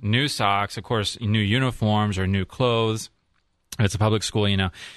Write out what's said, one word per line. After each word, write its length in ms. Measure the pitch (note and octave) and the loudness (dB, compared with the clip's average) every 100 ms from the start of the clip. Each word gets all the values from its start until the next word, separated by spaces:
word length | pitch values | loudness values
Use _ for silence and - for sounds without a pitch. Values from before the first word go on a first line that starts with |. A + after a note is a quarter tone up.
new 240 | G2+ A#2 C#3+ | 0 0 0
socks, 480 | - G#2 G2+ G2+ - | 0 0 2 -2 -6
of 80 | |
course, 340 | F2 A2+ G2+ - | -4 -2 -2 -4
new 200 | G#2 A2 | 0 0
uniforms 800 | G2+ A#2+ C3 - G#2+ G#2+ G#2 F#2+ | 2 2 0 0 2 2 2 0
or 80 | F#2+ | 0
new 180 | G2 | 0
clothes. 680 | F2+ - B2+ A#2 A2+ A2 - _ _ _ _ _ _ - | -2 -2 0 2 0 -2 -6 _ _ _ _ _ _ -2
If 80 | G#2 | 0
it's 80 | |
a 40 | F#2 | 2
public 240 | G#2+ G#2+ | 2 2
school, 260 | - A2 G2+ | 0 0 2
you 80 | G2 | 2
know, 140 | F#2+ - - | 0 -4 -18